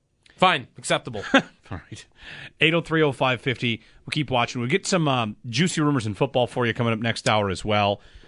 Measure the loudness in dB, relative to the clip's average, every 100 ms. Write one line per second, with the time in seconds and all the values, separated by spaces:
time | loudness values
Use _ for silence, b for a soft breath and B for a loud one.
0 | _ _ _ 0 2 2 -4 -12 -4 -2
1 | -2 -10 2 2 2 -4 -14 -14 -12 -18
2 | -20 B B B B 0 2 2 0 2
3 | 2 2 -2 0 -4 -2 -2 -4 b b
4 | -8 -6 -2 0 0 -2 -2 -2 0 0
5 | 2 0 -2 -6 -6 0 0 2 2 2
6 | -2 -2 0 2 0 0 -2 0 0 0
7 | -2 -2 0 2 2 -2 0 2 2 0
8 | b b